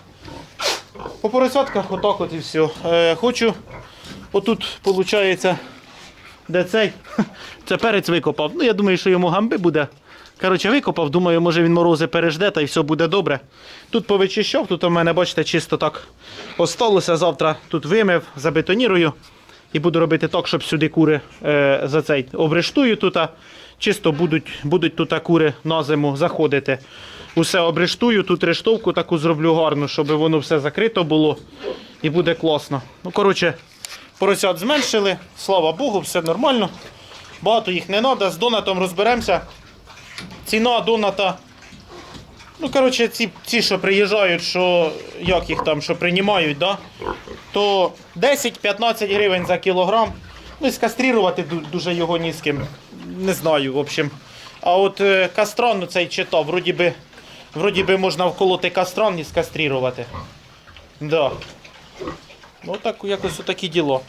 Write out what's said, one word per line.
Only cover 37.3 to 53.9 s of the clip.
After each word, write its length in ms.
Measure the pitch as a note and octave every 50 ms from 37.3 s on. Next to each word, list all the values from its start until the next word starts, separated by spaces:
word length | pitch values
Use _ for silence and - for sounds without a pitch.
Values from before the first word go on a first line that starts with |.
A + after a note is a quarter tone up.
| - -
Багато 300 | - G3 A3+ A3 - F#3
їх 180 | F#3 E3+ - -
не 120 | G3 G#3
треба, 300 | A#3 C4+ B3+ - G3 F#3
з 60 | F#3 E3
Донатом 420 | A3+ A#3+ A3+ G#3 - G3 F#3+ F3+
розберемося. 600 | F#3+ F3+ F3+ F3+ G#3 A#3 B3 A#3 A3+ - F3+ D#3+ - - - - - - - - - - - - - - - - - - - - -
Ціна 340 | - G#3+ A3 A3+ B3 A#3+ A3+
Доната, 580 | F3 G#3+ A#3 A3 G#3+ G3 G3 G#3 G3+ - - - - - - - - - - - - - - - - - - - - - - - - - - -
ну, 100 | E4 C4
коротше, 380 | - C#4 C4 B3+ B3+ B3 A#3 A3
ці, 220 | - - A#3 F#3 - - -
ці, 160 | - A#3 A#3
що 180 | - - G3 F#3
приїжджають, 600 | F3+ G3 G3 G3 G#3 F#3 G#3 G#3+ G3 F3+ E3+ E3+
що, 500 | F3 - - - F#3 F3+ F3+ F3 E3 D#3 - - - - - -
як 280 | F3 E3+ F#3 E3+ E3 -
їх 140 | D#3 D3 -
там, 180 | D#3+ D#3 D3
що 140 | D3 - E3
приймають, 600 | - F3 F3+ F3 F#3+ G3 G#3 G#3 F#3 E3 D3+ D3 C#3+
да? 200 | E3+ F#3+ G3+ F#3+ - - - - - G1+ - - - - - - - -
То 400 | - G3 G3+ G3+ G3 F#3+ F3+ E3 - - - - -
десять-п'ятнадцять 960 | F3 G3+ C#4 C#4+ C#4 - A#3 - - - G3+ G3 G3 A#3 A#3 A3 A3 G#3+ G3
гривень 340 | G3 G#3 G#3 G3+ F#3 F3+ F3
за 120 | D#3 F3+ E3+
кілограм. 560 | - F#3+ F3+ F3+ F3+ F3+ G#3+ A3+ A3 - - - - - - - - - - -
Ну, 80 | D#4 C4
і 40 |
скастрирувати 720 | B3+ - A#3+ A3 A3+ - B3+ C4 A#3 A3 F#3 F3+ F3+ - E3
ду-, 280 | C#3 E3+ E3 D3+ D3+
дуже 220 | D#3+ F3 D3 F3+ F3
його 240 | E3+ E3+ E3 E3+ E3
ні 160 | E3 E3 D#3+
з 80 | -
ким, 260 | - D3+ C#3+ C#3+ - - - - - - - - E3+ E3+ F3 F3+
не 140 | F#3+ F#3+ F3
знаю, 400 | C3 C#3+ D#3+ D#3 D3 C#3 C3+ B2+
в 40 | C#3+
общем. 340 | C#3+ C#3